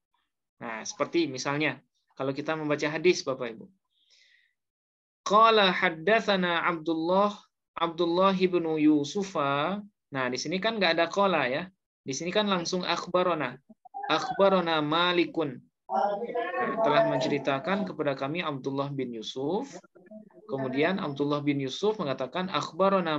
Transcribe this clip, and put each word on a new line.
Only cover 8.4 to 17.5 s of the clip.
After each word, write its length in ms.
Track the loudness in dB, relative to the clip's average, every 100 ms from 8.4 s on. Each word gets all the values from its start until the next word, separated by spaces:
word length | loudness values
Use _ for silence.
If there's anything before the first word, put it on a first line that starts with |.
| 2 2 0 4
Yusufa. 1040 | 4 4 2 -4 -4 -2 0 0 -2 -4 -8 _ _
Nah, 120 | -4 -4
di 80 | -4
sini 240 | -4 -2
kan 160 | -2 0
nggak 200 | 2 2
ada 80 | 2
qala, 400 | 2 2 2 0
ya. 160 | -2 -6 -14 _ _
Di 120 | -10
sini 200 | -6 -4
kan 160 | -2 0
langsung 320 | 0 -2 -2
akhbarona. 760 | -2 -2 0 0 2 0 -2 -6 _ -20 -18 -10 0
Akhbarona 720 | 0 0 4 4 4 2 0
Malikun. 800 | 2 2 2 2 0 0 -4 -6 -16 _ -6
Nah, 840 | -2 0 -2 -4 -4 -4 -2 -2 0
telah 240 | 4 4 4
menceritakan 720 | 2 0 0 0